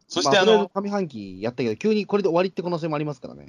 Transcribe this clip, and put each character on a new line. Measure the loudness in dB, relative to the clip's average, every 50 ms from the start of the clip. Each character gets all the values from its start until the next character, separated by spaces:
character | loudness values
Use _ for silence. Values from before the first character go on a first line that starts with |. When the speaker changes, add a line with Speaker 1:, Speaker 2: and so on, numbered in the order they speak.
| _
Speaker 1:
そ | -8 -4 -2
し | 2 4
て、 | 4
Speaker 2:
ま | 4
あ、 |
Speaker 1:
あ | 6
の、 | 6
Speaker 2:
と |
り | 6 4
あ | 4
え |
ず | 0 -4 -6
上 | -4 -2
半 | -2 -2 -4
期 | -4 -6 -10 -12 -12 -10 -6
や | -6 -6
っ | -2
た | -2 -2
け | -2
ど、 | -2
急 | 0 0 2 2
に | 2 0
こ | 0 -2
れ | 0 0
で | 2
終 | 2
わ | 2 0
り | 0
っ |
て | -2 -6
可 | -6 -4
能 | -4 -4
性 | -4
も | -4 -2
あ | -2
り | -4
ま | -4 -8
す | -10
か | -12
ら | -16 -16
ね。 | -16 -20